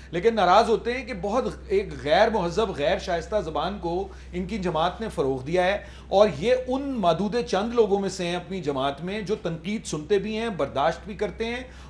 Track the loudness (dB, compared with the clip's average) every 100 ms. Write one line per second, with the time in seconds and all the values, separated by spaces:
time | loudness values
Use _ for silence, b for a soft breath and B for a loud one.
0 | B 0 2 4 6 8 6 2 0 -4
1 | -6 -6 -2 -2 -2 -6 -2 -2 -2 -6
2 | 2 6 6 4 0 0 -2 0 0 0
3 | 0 -4 0 -2 -2 -2 -4 -4 -4 -4
4 | -6 B B -6 -4 -2 -2 0 0 -2
5 | -6 -2 0 0 0 2 2 0 B B
6 | B 6 6 4 2 2 0 -4 -2 0
7 | 2 2 2 0 0 0 0 4 4 4
8 | 0 -2 -2 -4 -4 -6 -2 0 0 -2
9 | -6 -6 -4 -4 -4 -6 -6 -6 -4 -6
10 | 0 0 0 -4 -4 -2 -2 2 0 0
11 | -8 -6 -6 -4 -6 -6 -10 B